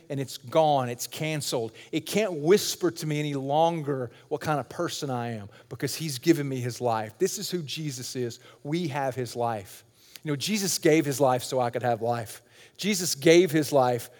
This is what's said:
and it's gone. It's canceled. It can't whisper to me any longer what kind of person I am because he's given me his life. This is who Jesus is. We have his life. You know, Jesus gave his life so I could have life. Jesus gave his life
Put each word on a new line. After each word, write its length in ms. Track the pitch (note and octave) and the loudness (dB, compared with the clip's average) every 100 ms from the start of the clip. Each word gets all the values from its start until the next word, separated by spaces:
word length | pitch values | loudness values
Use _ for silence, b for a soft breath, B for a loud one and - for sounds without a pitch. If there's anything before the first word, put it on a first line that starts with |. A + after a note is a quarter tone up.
| - | -10
and 100 | C#3 | -8
it's 180 | C3 - | -6 -10
gone. 520 | B2+ D#3+ D#3 C#3 B2 | -2 2 4 4 0
It's 160 | A#2+ - | -4 -8
canceled. 680 | - D#3 D#3 - C#3+ A2+ B B | -6 -4 -4 -4 -4 -4 B B
It 160 | D#3+ D#3 | -6 -2
can't 260 | G3 G#3+ E3 | 0 0 0
whisper 500 | D3 G3+ - - F3 | 4 4 4 -2 -2
to 140 | E3 D#3 | -2 -2
me 140 | D3 | -2
any 160 | D3+ C#3+ | -2 -4
longer 720 | C3+ D3 E3 E3+ C#3+ C3+ B2 b b | 0 2 2 2 -4 -4 -6 b b
what 120 | D3 | -6
kind 180 | - D3+ | -2 -2
of 80 | B2+ | -4
person 440 | - E3+ - C#3+ | -6 -6 -4 -4
I 220 | B2 A#2 | -4 -4
am 160 | A2+ G2 b b | -8 -10 b b
because 260 | B2+ C3+ - | -8 -6 -4
he's 220 | D#3+ B2+ | -6 0
given 300 | B2+ D#3 C#3 | 2 2 2
me 120 | C3 | -4
his 220 | B2 A#2 | -4 -2
life. 320 | B2 A2 G#2+ - | 0 0 -2 -2
This 180 | F#3 - | -2 -2
is 140 | G3 | -6
who 100 | F3+ | -6
Jesus 540 | C#3+ D3+ D3+ B2+ A#2+ C3 | -6 -6 -6 -8 -8 -6
is. 240 | A#2+ - b b | -6 -8 b b
We 240 | C#3+ E3 E3+ | -6 -4 -2
have 260 | C#3+ C#3 | -2 -4
his 220 | B2+ A#2+ A#2+ | -4 -6 -4
life. 480 | A#2 A2 F#2+ - - B B B | -4 -4 -8 -18 -20 B B B
You 80 | D3+ | -6
know, 60 | C#3+ | -4
Jesus 420 | C3 G#3+ F#3+ - | -2 -2 -2 2
gave 260 | E3 D#3 C#3+ | 4 4 4
his 140 | C3 | 2
life 240 | C3+ B2+ | 4 4
so 160 | A#2+ C3 | 0 0
I 100 | A#2+ | 0
could 140 | A#2+ | 0
have 180 | A#2+ A#2 | 0 0
life. 400 | A2+ A#2 G#2+ - b b b - | 0 -2 -6 -14 b b b -6
Jesus 360 | F3+ G3 F3+ | -2 -2 -2
gave 380 | C#3 E3 E3+ F#3 | 4 8 8 8
his 200 | D#3 C#3+ | 4 4
life 380 | C#3+ B2 B2 - b | 4 4 2 -4 b